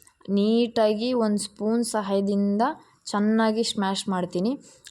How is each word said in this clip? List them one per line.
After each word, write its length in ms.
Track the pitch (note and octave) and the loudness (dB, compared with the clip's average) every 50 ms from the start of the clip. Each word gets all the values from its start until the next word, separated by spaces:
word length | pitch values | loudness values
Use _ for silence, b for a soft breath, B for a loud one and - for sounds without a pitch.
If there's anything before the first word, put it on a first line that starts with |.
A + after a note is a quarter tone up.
| b b b b - - G3 | b b b b -8 -2 0
ನೀಟಾಗಿ 680 | G3+ G3+ G#3+ A3+ A#3 A#3+ A3+ A#3 A#3+ A3 G#3+ G#3+ G#3 A3+ B3 B3+ B3 A3+ | 0 2 2 4 2 2 2 2 2 2 2 2 0 -2 -2 0 0 2
ಒಂದು 160 | G#3+ G#3 G3+ - | 2 0 0 -2
ಸ್ಪೂನ್ 360 | - - - G#3 G#3+ A3+ A#3 A#3+ - - | -6 -10 -6 -2 0 0 0 0 0 -2
ಸಹಾಯದಿಂದ 680 | G#3+ G3+ G3 G3+ G3 G3+ G3 G3+ G3+ G3+ G3+ G3+ G#3 A#3 C#4 D#4+ b b b b b b - | -4 -2 0 0 0 0 0 0 0 0 0 2 2 0 0 -2 b b b b b b -6
ಚೆನ್ನಾಗಿ 520 | - G#3 G#3 G#3+ A3 A3 A3+ A3 G#3+ A3 A#3 - | -2 0 2 2 2 2 2 2 2 0 -2 -2
ಸ್ಮ್ಯಾಶ್ 340 | - A3 G3 F#3+ G3 G3 - - F#3 | -2 -2 -2 -2 -2 -4 -4 -4 -2
ಮಾಡ್ತೀನಿ. 400 | F3+ F3+ F3+ - F3+ F#3 A3+ C#4 C#4 B B B B B B | -2 -2 -2 -2 -2 -2 -2 -2 -4 B B B B B B